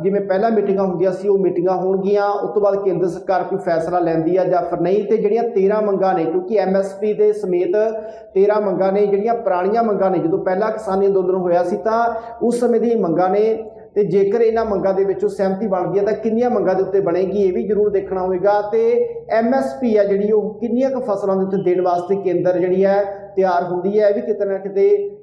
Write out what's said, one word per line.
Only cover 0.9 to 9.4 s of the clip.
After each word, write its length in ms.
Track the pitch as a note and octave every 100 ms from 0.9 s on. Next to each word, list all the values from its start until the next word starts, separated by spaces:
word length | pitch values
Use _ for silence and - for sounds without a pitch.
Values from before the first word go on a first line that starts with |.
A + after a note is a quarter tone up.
| E3+ F#3
ਸੀ 160 | F3+ G3
ਉਹ 100 | G3
ਮੀਟਿੰਗਾਂ 380 | F3+ F3 F3 F#3
ਹੋਣਗੀਆਂ। 540 | F#3 F#3+ F#3 G3+ G3+
ਉਸ 200 | G3 -
ਤੋਂ 120 | A3
ਬਾਅਦ 220 | G3+ G3
ਕੇਂਦਰ 240 | G3 E3+ F3+
ਸਰਕਾਰ 360 | F3+ - F#3
ਕੋਈ 160 | F3 F#3
ਫੈਸਲਾ 400 | - E3 E3 F3+
ਲੈਂਦੀ 380 | E3+ E3 D#3+ F#3
ਹੈ 60 |
ਜਾਂ 180 | F3+ F3+
ਫਿਰ 180 | F3 D#3
ਨਹੀਂ। 240 | F3 G3+
ਤੇ 140 | G3 G#3+
ਜਿਹੜੀਆਂ 260 | G3 A3+
ਤੇਰਾਂ 380 | A#3 G3+ F#3+ G#3+
ਮੰਗਾਂ 320 | G#3 F#3+ F#3
ਨੇ, 120 | E3+ D#3+
ਕਿਉਂਕਿ 300 | F3+ F3+ G#3+
ਐਮ 160 | F#3 F#3+
ਐਸ 180 | G3
ਪੀ 200 | - G#3+
ਦੇ 200 | G3+ G#3+
ਸਮੇਤ 380 | G#3 G3 F3+ F3+ G3+ A3 A3 - - -
ਤੇਰਾਂ 280 | G3 G3+ G#3+
ਮੰਗਾਂ 300 | G#3 E3+ F#3+
ਨੇ, 140 | G3 G3+
ਜਿਹੜੀਆਂ 300 | G3 G#3+
ਪੁਰਾਣੀਆਂ 480 | A#3